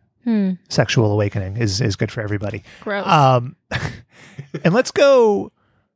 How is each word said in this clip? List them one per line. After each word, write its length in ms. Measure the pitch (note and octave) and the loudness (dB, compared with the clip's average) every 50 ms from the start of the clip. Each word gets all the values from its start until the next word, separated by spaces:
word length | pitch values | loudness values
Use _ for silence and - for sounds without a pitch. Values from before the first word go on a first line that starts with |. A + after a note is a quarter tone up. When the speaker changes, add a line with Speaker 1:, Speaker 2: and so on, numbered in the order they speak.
| _ _ _ _ - | _ _ _ _ -4
Speaker 1:
Hmm. 280 | A#3+ A3 G#3 G3 F#3 F#3 - _ - | -2 0 0 0 -2 -4 -6 _ -6
Speaker 2:
Sexual 420 | - - B2 - - C3+ A2 G#2 | -2 -2 -2 0 2 2 2 2
awakening 460 | G#2 G#2+ G#2 G2+ - G#2 F#2+ F#2+ G2 | 2 0 0 -2 -2 -6 -6 -6 -4
is, 240 | A#2 A#2 G2+ F#2 G#2 | -4 -2 -2 -2 -2
is 140 | B2+ A2 F#2+ | -2 -2 -2
good 160 | - A2+ G#2 | -2 -4 -6
for 100 | - B2 | -6 -8
everybody. 420 | G#2+ G2+ G#2 G2+ G#2+ G2+ G2 G2 - - - - | -6 -6 -6 -6 -6 -8 -8 -10 -14 -16 -20 -14
Speaker 1:
Gross. 240 | - G#3+ G3+ G3+ F#3+ | -10 -8 -6 -6 0
Speaker 2:
Um, 500 | G3 F3 D3+ C3+ C3 B2+ B2 A#2+ C3+ - _ _ - - - - - - - - _ | 2 2 4 4 4 4 2 -2 -4 -14 _ _ -8 -8 -6 -6 -8 -10 -12 -20 _
<laughs> 540 | _ - - - - - - - - D3+ - | _ -20 -20 -20 -20 -20 -18 -14 -12 -2 0
and 100 | E3 F3+ | 2 2
let's 180 | B3 B3+ - | 2 0 0
go 600 | - - C#4+ C#4 C4+ B3 A#3 G#3+ G3+ G3 - - _ _ _ _ _ _ _ _ _ | 2 2 4 6 6 6 4 4 2 0 -4 -8 _ _ _ _ _ _ _ _ _